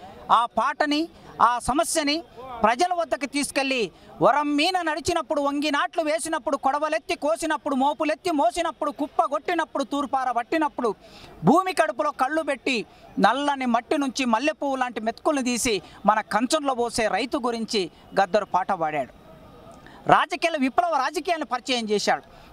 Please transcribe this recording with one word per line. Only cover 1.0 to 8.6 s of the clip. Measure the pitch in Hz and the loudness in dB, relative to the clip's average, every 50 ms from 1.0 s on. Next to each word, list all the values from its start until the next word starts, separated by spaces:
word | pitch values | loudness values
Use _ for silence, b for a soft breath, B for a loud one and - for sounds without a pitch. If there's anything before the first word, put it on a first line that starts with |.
| 330 - B B B B B - | -2 -4 B B B B B 2
ఆ | 214 233 247 233 | 4 4 2 0
సమస్యని | - 247 254 330 320 - - 320 294 285 302 339 - - - 233 262 262 240 226 | -2 -2 0 0 0 0 0 0 0 0 -2 -4 -6 -10 -16 -16 -14 -14 -2 2
ప్రజల | 220 214 254 247 359 359 359 | 2 2 4 4 2 0 0
వద్దకు | 339 330 254 302 262 285 | -2 -2 -2 -4 -4 -4
తీసుకెళ్ళి, | - - 285 269 - - 277 269 269 262 247 208 160 B B B B - - | -4 -4 -4 -4 -2 -2 -2 -2 0 0 -2 -2 -4 B B B B -2 2
వరం | 160 214 247 294 294 294 294 | 4 4 4 4 0 0 0
మీన | 285 311 370 370 359 | 0 2 0 0 0
నడిచినప్పుడు, | 330 320 302 330 - 359 349 330 277 - 311 294 | -2 -2 -4 -4 -2 -2 -2 -2 -2 -2 -2 -2
వంగినాట్లు | 277 277 277 294 285 302 285 294 349 349 - 349 | -2 0 -2 -2 -2 0 0 0 -2 -2 -2 -2
వేసినప్పుడు, | 320 302 330 339 - 330 330 302 - 311 277 | -2 0 -2 -2 -2 -4 -6 -4 -2 -2 -2
కొడవలెత్తి | 269 - 269 277 294 311 302 311 339 - - 339 | 0 0 0 0 0 0 -2 -2 -4 -4 -4 -4
కోసినప్పుడు, | - 269 294 330 - 330 320 311 247 - 294 277 | -2 -2 -2 -2 -2 -2 -4 -4 -4 -2 -2 0
మోపులెత్తి | 254 269 294 302 - 311 294 320 - - 359 | 2 2 2 0 0 -2 -2 -2 -2 -2 -2
మోసినప్పుడు, | 320 277 302 349 - 349 | 0 2 2 2 0 0